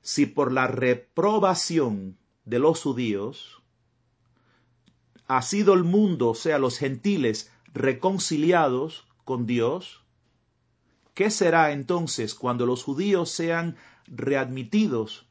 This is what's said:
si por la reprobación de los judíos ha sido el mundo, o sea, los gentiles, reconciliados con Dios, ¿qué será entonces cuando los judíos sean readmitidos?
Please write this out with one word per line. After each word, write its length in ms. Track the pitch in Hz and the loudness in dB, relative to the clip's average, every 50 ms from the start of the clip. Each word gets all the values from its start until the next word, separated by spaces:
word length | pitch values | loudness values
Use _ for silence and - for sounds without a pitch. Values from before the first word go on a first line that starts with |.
si 240 | _ - - 143 143 | _ -4 0 0 0
por 260 | - - 147 139 127 | 0 0 -2 0 0
la 160 | 127 131 131 123 | 2 0 0 0
reprobación 1500 | 117 120 131 123 123 123 - _ _ - 170 208 220 214 196 190 185 - - - 170 160 139 117 104 98 95 95 92 _ _ _ _ _ _ | -2 0 2 0 0 0 -4 _ _ 0 0 2 2 2 2 2 0 -2 -2 -2 0 0 0 0 -2 -4 -6 -10 -14 _ _ _ _ _ _
de 160 | - 117 120 | -4 -2 2
los 220 | 139 - 165 160 | 2 2 2 2
judíos 800 | - 143 127 120 123 110 101 98 101 123 139 - - - - _ _ _ _ _ _ _ _ _ _ _ _ _ _ _ _ _ _ _ _ _ _ _ _ _ _ _ _ _ _ _ _ _ _ | -4 -4 -4 -2 -2 -2 -2 -4 -6 -8 -10 -14 -20 -20 -20 _ _ _ _ _ _ _ _ _ _ _ _ _ _ _ _ _ _ _ _ _ _ _ _ _ _ _ _ _ _ _ _ _ _
ha 160 | - 131 127 | 0 0 0
sido 320 | 127 - 196 202 208 208 196 | 0 0 -2 4 6 6 6
el 80 | 185 | 6
mundo, 460 | 175 170 185 208 214 196 170 117 123 117 | 4 4 4 4 4 4 2 2 2 0
o 60 | 113 | 0
sea, 240 | - - 160 160 139 | 0 -2 0 0 2
los 180 | 135 123 120 - | 0 0 0 -2
gentiles, 720 | 147 135 135 120 - 202 202 165 131 113 107 - - _ _ _ _ _ - | -4 -4 -4 -2 0 0 0 2 2 0 0 -2 -8 _ _ _ _ _ -6
reconciliados 1300 | - 120 135 131 120 - 185 196 185 - - 165 143 151 165 180 170 156 135 127 127 147 160 - - _ _ _ _ _ | -2 -2 -2 0 0 -2 -2 0 0 -2 -2 -2 0 2 2 4 4 2 2 0 -2 -4 -6 -10 -16 _ _ _ _ _
con 220 | - 131 123 120 | -6 -4 -4 -2
Dios, 580 | 110 123 120 113 123 151 190 185 - - - _ _ _ _ _ _ _ _ _ _ _ _ _ _ _ _ _ _ _ _ _ _ | -2 0 0 0 0 -2 -4 -10 -16 -20 -20 _ _ _ _ _ _ _ _ _ _ _ _ _ _ _ _ _ _ _ _ _ _
¿qué 160 | _ - 190 220 | _ 0 0 0
será 420 | 214 - 190 170 165 165 160 151 | 2 2 2 4 6 6 4 4
entonces 640 | 147 143 131 113 170 175 170 - - - 113 107 - | 0 -4 -2 -2 -2 -2 -2 -4 -4 -6 -6 -6 -6
cuando 300 | - - 123 120 120 123 | -6 -4 -4 -2 0 0
los 180 | 120 127 127 - | 0 0 -2 -4
judíos 480 | 139 139 143 196 208 196 175 165 - | -6 -4 -2 0 2 2 0 0 -4
sean 420 | - - 165 165 165 165 170 170 - - - - _ _ _ | -4 -4 -2 -2 -2 -2 -2 -6 -8 -10 -18 -20 _ _ _
readmitidos? 1200 | - - 113 120 135 139 135 131 123 127 131 123 107 - 214 214 175 127 113 107 - - - _ _ | -16 -12 -6 -2 -2 0 0 -2 -4 -6 -10 -6 0 2 2 2 2 0 -2 -4 -6 -10 -18 _ _